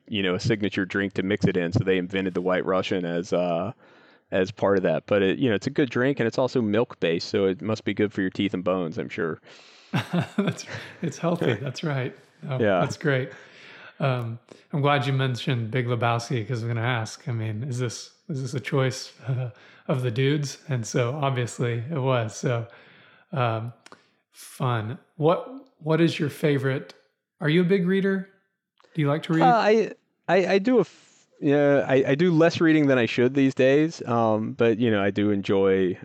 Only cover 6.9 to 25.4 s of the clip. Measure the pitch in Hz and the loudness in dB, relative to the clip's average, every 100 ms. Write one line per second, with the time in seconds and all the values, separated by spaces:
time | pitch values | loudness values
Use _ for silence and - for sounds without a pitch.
6.9 | - 90 85 - 104 98 90 92 107 - | -2 0 0 0 0 2 0 -2 -4 -4
7.9 | 101 104 - 95 - 98 95 90 92 85 | -2 -2 0 -2 0 -2 -2 -2 -2 -2
8.9 | 76 69 - 85 78 - - - - - | -4 -8 -4 -4 -6 -12 -20 -20 -20 -8
9.9 | - - 180 139 - 196 - - - - | -6 -4 -4 -4 -4 -4 -4 -10 -14 -16
10.9 | - 165 - 165 180 151 117 135 - 165 | -10 -10 -6 -4 -2 -2 -2 -4 -8 -4
11.9 | 135 123 - _ _ 151 131 110 95 131 | -4 -6 -8 _ _ -8 -2 2 2 0
12.9 | - 156 131 123 - - - - - - | -2 -2 0 -2 -10 -20 -20 -20 -20 -20
13.9 | - 139 127 117 117 - - _ 160 139 | -6 -2 -2 -4 -10 -14 -20 _ -2 2
14.9 | 143 127 135 135 120 - 123 110 127 120 | 2 2 0 0 -2 -2 -2 -2 -2 -2
15.9 | 120 120 117 - 127 101 123 117 117 113 | 0 0 0 -2 -4 -4 -4 -4 -2 -2
16.9 | 123 110 - - 117 110 107 139 123 123 | -2 -4 -10 -8 -6 -4 -6 -6 -4 -6
17.9 | - - _ - 143 131 123 - 143 131 | -6 -16 _ -10 -8 -6 -8 -4 0 0
18.9 | 123 - - - 127 123 - - - - | -2 -10 -12 -6 -6 -6 -10 -20 -12 -6
19.9 | 143 123 110 135 151 139 - - 127 110 | -4 -2 0 0 0 -2 -8 -6 -6 -2
20.9 | 160 120 147 139 127 117 - 123 117 117 | -2 -2 0 -2 -2 -4 -4 -4 -4 -6
21.9 | 160 131 127 110 - 147 120 113 - - | -4 0 0 -2 -4 -4 -2 -4 -14 -20
22.9 | - _ _ _ 147 120 113 117 - - | -20 _ _ _ -2 -2 -2 -6 -12 -20
23.9 | - _ _ _ - - - 131 120 107 | -20 _ _ _ -20 -18 -6 -2 -2 -4
24.9 | 151 _ - 151 180 | -8 _ -2 0 0